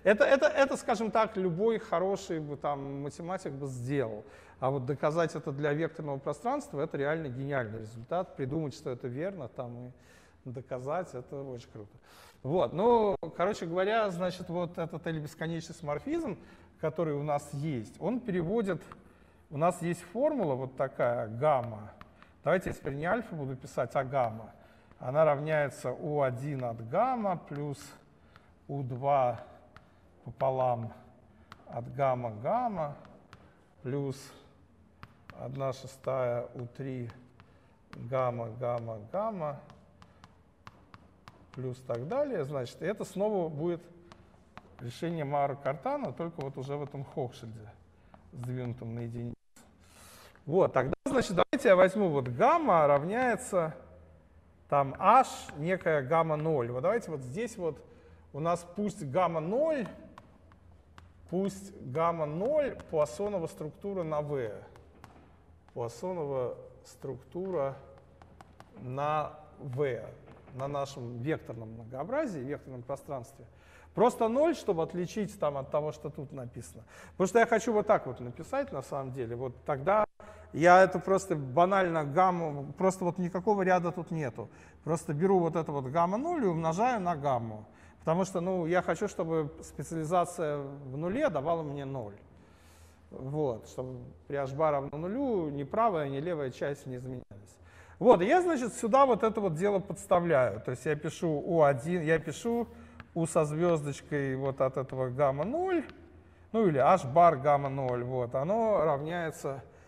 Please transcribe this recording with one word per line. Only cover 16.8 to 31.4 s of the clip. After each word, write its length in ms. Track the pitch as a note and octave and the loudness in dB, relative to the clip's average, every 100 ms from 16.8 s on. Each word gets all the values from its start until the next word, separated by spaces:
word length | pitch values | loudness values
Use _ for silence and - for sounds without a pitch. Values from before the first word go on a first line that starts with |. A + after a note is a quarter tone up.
| D#3 D#3 D#3+ | -4 0 0
у 100 | C#3+ | 0
нас 260 | D3+ C#3+ - | 0 -2 -2
есть, 420 | C#3+ D#3+ B2+ G#2+ - | -6 -4 -4 -6 -6
он 220 | E3 B3 | -4 -4
переводит, 600 | - F3+ E3 A3+ G3 E3 - - - - - - - | -2 -2 0 0 0 -2 -6 -20 -20 -20 -20 -20 -10
у 80 | C#3+ | 0
нас 240 | E3+ F3 | 2 2
есть 200 | E3+ E3+ | -2 -4
формула 540 | - A3+ D4 C#4+ E3+ B2+ | -4 0 0 2 0 0
вот 220 | C3 - | -4 -2
такая, 500 | C3+ - C3 A#2+ A2+ | -2 0 0 2 -2
гамма. 640 | A2+ D3+ C3+ A#2 G#2 G#2 - - - - - | 0 2 2 0 -8 -14 -18 -20 -20 -20 -6
Давайте 260 | C#3+ F#3 F3 | 0 0 0
я 40 | |
теперь 200 | - D3+ | -6 -6
не 120 | C#3 E3 | -4 0
альфа 300 | A#3 - D#3+ | 0 -2 -8
буду 220 | C3+ C3 | -8 -8
писать, 340 | - - B2+ | -8 -4 -2
а 120 | D3 C3 | -2 0
гамма. 480 | C#3 A#2 A2 G#2+ - - - - - | 2 0 -2 -12 -18 -20 -20 -20 -10
Она 260 | B2+ D3 D#3 | -2 4 4
равняется 640 | C#3 D#3 D#3 C#3+ - C3 | 4 2 0 0 -2 -6
У 300 | B2 D3+ D3 | -4 -2 2
один 420 | C3+ A#2+ C#3+ C#3 A#2+ | 2 0 -4 -4 -4
от 240 | A2+ A2+ | -6 -2
гамма 480 | E3 B3+ B3 G3+ E3+ - | 0 2 0 -2 -2 -6
плюс 320 | C#3+ D3 C#3 - - - _ - - - _ - | -8 -6 -8 -12 -20 -20 _ -20 -20 -20 _ -10
У 160 | C#3+ | -6
два 560 | B2+ B2 C#3 C#3+ B2 G#2+ - - - - - _ - - - | -6 -2 2 4 4 0 -8 -20 -20 -20 -20 _ -20 -20 -16
пополам 680 | - C3+ C3 B2+ A#2+ A2+ - - - - - | -4 0 2 0 0 -4 -10 -20 -20 -20 -20